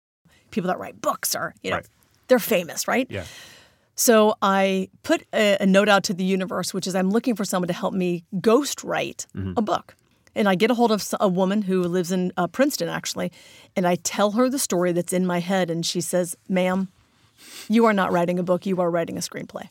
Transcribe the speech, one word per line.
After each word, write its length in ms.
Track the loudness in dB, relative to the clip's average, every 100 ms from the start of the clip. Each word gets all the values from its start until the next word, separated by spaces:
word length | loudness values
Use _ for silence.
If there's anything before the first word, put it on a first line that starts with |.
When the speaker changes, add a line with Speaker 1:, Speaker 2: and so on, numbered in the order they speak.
| _ _ _ _ _
Speaker 1:
People 160 | -4 -4
that 120 | -4
write 200 | -8 -6
books 340 | -4 -4 -4
are, 220 | -6 -8 -8
you 60 | -6
know, 60 | -6
Speaker 2:
Right. 100 | -8 _ _ _ 2
Speaker 1:
they're 120 | 2
famous, 480 | 4 0 -2 -6 -2
right? 180 | -2 -2
Speaker 2:
Yeah. 140 | -6 -10 -16 -20 -20 _ _ _ -2
Speaker 1:
So 380 | 4 6 4 2
I 480 | 0 2 2 -2 -6 _
put 200 | -2 -2 -2
a, 240 | 0 2 4
a 60 | 4
note 200 | 4 6
out 160 | 4 2
to 100 | -2
the 80 |
universe, 500 | -2 -2 -2 -6 -6
which 140 | -6 -4
is 80 | 0
I'm 160 | 2
looking 240 | 0 0 -2
for 100 | -2
someone 220 | -2 -2
to 60 | -2
help 180 | -4
me 320 | -2 -2 -4 -6 -2
ghostwrite 920 | 4 4 2 -6 -6 -4 -4 -8 -14 -8
Speaker 2:
Mm-hmm. 180 | -6 -2
Speaker 1:
a 60 |
book. 340 | -2 -2 -6 -20 _ _ _ -2
And 140 | 0
I 60 | 2
get 160 | 2
a 20 |
hold 180 | 2 2
of 80 | 2
s-, 120 | -2 0
a 80 | 0
woman 340 | 2 0 0
who 200 | 0 0
lives 280 | 0 -2 -2
in, 220 | -2 -2 -2
uh, 120 | -2
Princeton, 420 | 0 0 0 -4
actually, 420 | -6 -6 -6 -8 -8 -20 -20 -8 -2
and 100 | 0
I 80 | 0
tell 360 | -2 0 0
her 180 | 2 0
the 80 | 0
story 360 | -2 0 2
that's 200 | 0 0
in 140 | 0 0
my 120 | 0
head, 300 | 0 0 0
and 160 | -2 -4
she 160 | -4
says, 340 | -2 -2 -2 -6 -4
"Ma'am, 380 | 0 0 0 -4 _ _ _ _ _ -20 -12 0
you 160 | 4 4
are 80 |
not 180 | 4 2
writing 280 | 2 2 0
a 40 |
book, 220 | 0 0 0
you 160 | 0
are 80 | 0
writing 260 | 0 -2 -6
a 40 |
screenplay." 480 | -8 -10 -12 -12 -14